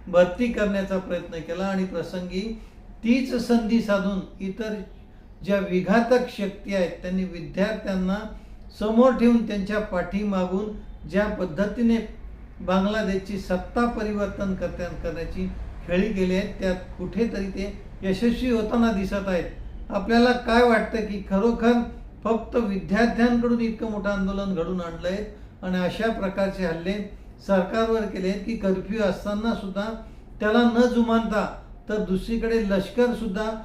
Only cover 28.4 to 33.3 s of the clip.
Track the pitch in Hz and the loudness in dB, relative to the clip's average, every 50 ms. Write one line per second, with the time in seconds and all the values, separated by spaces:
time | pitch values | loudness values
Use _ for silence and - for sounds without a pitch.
28.4 | - 233 226 - 190 190 185 185 170 - 220 226 208 185 180 - - 202 208 208 | -4 -6 -4 -2 0 0 0 0 -2 -4 -2 0 0 0 0 -2 -4 -4 -4 -2
29.4 | 220 233 208 - 196 190 185 202 208 226 226 - - - - - - - - - | -2 -2 -2 -2 -4 -6 -4 -4 -4 -4 -6 -8 -12 -16 -18 -18 -18 -18 -8 -2
30.4 | - 208 220 240 240 226 226 233 247 240 233 233 233 233 226 226 220 190 214 202 | 0 4 6 6 6 6 6 6 4 4 4 2 2 4 2 2 2 2 0 0
31.4 | 175 - - - - - - - - - 214 208 180 180 190 185 - 226 226 226 | 0 -2 -4 -10 -16 -18 -18 -16 -8 -4 -4 -2 0 0 -2 -2 -2 -2 -2 -2
32.4 | 220 226 226 226 208 196 196 190 190 - - 240 240 240 - - 220 208 | 0 0 2 2 2 2 2 0 0 0 0 2 2 2 2 0 -4 -4